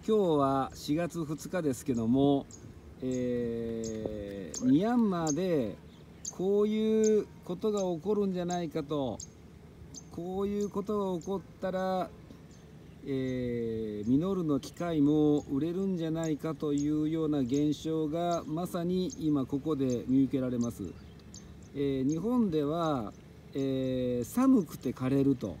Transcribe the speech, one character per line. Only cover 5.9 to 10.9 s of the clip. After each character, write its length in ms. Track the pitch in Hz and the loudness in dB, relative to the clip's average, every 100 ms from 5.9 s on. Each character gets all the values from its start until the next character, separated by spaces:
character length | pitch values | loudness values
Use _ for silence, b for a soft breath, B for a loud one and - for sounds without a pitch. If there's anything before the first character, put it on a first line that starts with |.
| - - - - - | -20 -20 -14 -14 -4
こ 260 | 180 202 | 0 2
う 60 | 214 | 2
い 520 | 214 220 220 220 214 | 2 2 4 4 4
う 60 | - - - | 2 -10 -10
こ 100 | 175 | -4
と 160 | 220 | -2
が 80 | 208 | 0
起 180 | 185 170 | 0 -2
こ 160 | 180 | 0
る 120 | 208 202 | 0 2
ん 80 | |
じ 60 | 180 | 0
ゃ 20 | |
な 180 | 175 175 | -2 -2
い 60 | 170 | -4
か 140 | 160 | -4
と、 340 | 143 151 131 98 - - - - - - - - - | -4 -2 -2 -4 -10 -18 -20 -20 -20 -20 -18 -18 -14
こ 260 | - 175 190 | -10 -6 -2
う 60 | 202 | -2
い 140 | 202 | -2
う 60 | 202 | -2
こ 140 | 196 | -4
と 320 | 196 | -2